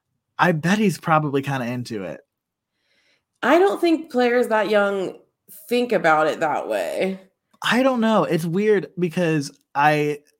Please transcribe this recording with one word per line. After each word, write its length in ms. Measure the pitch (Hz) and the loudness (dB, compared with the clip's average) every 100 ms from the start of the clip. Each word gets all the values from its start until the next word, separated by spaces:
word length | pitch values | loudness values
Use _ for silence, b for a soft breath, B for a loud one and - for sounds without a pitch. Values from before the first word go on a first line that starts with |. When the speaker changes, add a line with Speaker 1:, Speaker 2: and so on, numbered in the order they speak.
| _ _ _ - | _ _ _ -2
Speaker 1:
I 140 | 170 | 0
bet 280 | 160 170 214 | 0 0 0
he's 180 | 208 156 | 0 0
probably 440 | - 156 151 139 | 0 0 0 -4
kinda 240 | 139 135 120 | -4 -6 -6
into 380 | 123 117 110 | -8 -8 -8
it. 180 | 90 71 _ _ _ _ _ _ _ _ _ _ _ _ | -8 -12 _ _ _ _ _ _ _ _ _ _ _ _
Speaker 2:
I 160 | 320 330 | 2 4
don't 200 | 392 392 | 4 2
think 320 | 339 320 - | 0 0 -2
players 360 | 247 247 247 220 | 0 2 2 2
that 220 | 220 208 | 0 2
young 480 | 208 202 196 175 - _ _ _ - - | 2 2 -2 -4 -8 _ _ _ -20 -4
think 220 | 240 240 | -2 0
about 360 | 190 165 156 156 | 0 2 2 2
it 120 | 139 | 0
that 280 | 156 120 76 | -2 -2 -2
way. 520 | 104 82 82 190 190 - _ _ _ | -4 -4 -4 -4 -6 -14 _ _ _
Speaker 1:
I 220 | - 226 | -2 0
don't 180 | 262 247 | 0 0
know. 220 | 220 214 | 2 2
It's 220 | 147 165 170 | 2 0 -2
weird 420 | 180 214 202 - - | -2 2 0 0 -4
because 600 | 175 180 170 156 139 - _ - | -4 0 0 0 -2 -12 _ 0
I, 440 | 147 151 147 147 _ _ | 2 2 0 -4 _ _